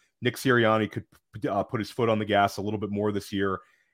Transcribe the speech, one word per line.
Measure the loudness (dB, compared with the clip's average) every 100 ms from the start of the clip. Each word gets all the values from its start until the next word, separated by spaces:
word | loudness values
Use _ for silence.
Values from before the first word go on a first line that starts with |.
| _ -4
Nick | -4 -2
Sirianni | 2 4 4 4 0
could, | -6 -12 _ _ -8 -2
uh, | -2
put | -2 -4
his | -6
foot | -2 0
on | 2
the | 2
gas | 4 4 0
a |
little | -6 -4
bit | -4
more | -2 -2
this | -2 -4
year. | -2 -2 -4 _ _ _